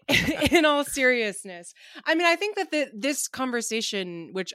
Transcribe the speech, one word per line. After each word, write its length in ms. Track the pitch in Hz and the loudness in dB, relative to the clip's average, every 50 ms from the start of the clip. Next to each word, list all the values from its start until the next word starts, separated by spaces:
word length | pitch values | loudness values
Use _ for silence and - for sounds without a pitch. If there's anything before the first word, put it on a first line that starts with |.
<laughs> 500 | - - 269 - 165 - 320 - 302 - | -2 0 0 2 2 0 -2 0 2 4
in 140 | 254 359 311 | 6 6 6
all 180 | 302 294 285 285 | 6 4 2 0
seriousness, 880 | - - 285 262 254 254 240 226 208 185 - - 196 180 170 175 - - _ - - - 302 - | -2 -2 2 2 2 4 2 0 -2 -4 -8 -12 -14 -14 -14 -14 -18 -20 _ -20 -20 -18 -8 -2
I 80 | - 320 | 0 2
mean, 140 | 320 349 339 | 4 4 4
I 80 | 339 | 4
think 220 | 339 392 415 415 403 | 2 0 -2 -2 -2
that 140 | 370 294 | -4 -2
the, 180 | 311 302 277 - - | 0 -2 -2 -2 -4
this 360 | 208 208 277 294 - - - | -4 -2 -2 -2 -2 -4 -6
conversation, 1000 | - - 262 254 240 240 220 - 220 226 220 - 220 202 185 180 175 170 165 123 123 | -6 -4 -4 -2 -2 -4 -4 -2 -4 -2 -2 -2 -4 -4 -4 -4 -6 -10 -10 -8 -6
which 200 | 190 185 - - | -6 -6 -6 -6